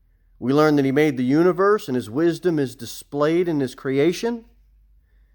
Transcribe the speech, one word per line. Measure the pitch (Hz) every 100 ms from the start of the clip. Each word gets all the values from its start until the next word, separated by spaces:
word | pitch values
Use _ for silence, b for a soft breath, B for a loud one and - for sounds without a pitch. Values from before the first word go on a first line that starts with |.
| _ _ _ -
We | 120
learn | 143 156 147
that | 135
He |
made | 135 156 127
the |
universe | 127 147 180 170 196 208 -
and |
His | 127 107
wisdom | 123 170 165 180 156
is | 131
displayed | 117 117 - - 143 147 170 175
in | 151
His | 127
creation. | - 135 135 160 180 233 233 - _ _ _ _ _ _ _ _